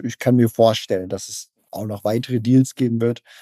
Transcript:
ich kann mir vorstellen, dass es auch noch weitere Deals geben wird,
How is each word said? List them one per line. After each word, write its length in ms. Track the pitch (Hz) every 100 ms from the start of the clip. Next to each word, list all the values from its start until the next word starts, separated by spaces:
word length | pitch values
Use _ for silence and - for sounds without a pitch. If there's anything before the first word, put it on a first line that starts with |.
ich 160 | 120 -
kann 160 | 123 123
mir 120 | 117
vorstellen, 600 | - 113 110 - 98 92
dass 200 | 98 -
es 220 | - - _ _
auch 140 | - 107
noch 180 | 104
weitere 340 | 104 117 117 123
Deals 380 | 117 131 131 -
geben 240 | 123 117
wird, 220 | 117 120 - -